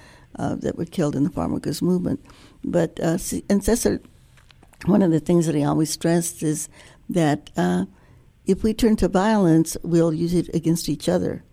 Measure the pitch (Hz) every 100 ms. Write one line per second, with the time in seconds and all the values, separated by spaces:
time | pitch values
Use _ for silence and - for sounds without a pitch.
0 | - - - - - - - - 170 -
1 | 147 147 143 - - - - 147 175 180
2 | 175 - - - - - - 175 165 -
3 | 165 170 - - - 202 - 240 208 196
4 | - - - - - - - - - 202
5 | 185 160 156 175 160 151 143 151 156 -
6 | 165 170 170 - 156 151 - - - -
7 | - 180 151 151 - - 180 180 196 -
8 | - - _ _ - 190 220 214 233 214
9 | 180 185 208 220 180 160 160 - 170 165
10 | 165 160 170 175 - 170 160 165 - -
11 | - 180 - - -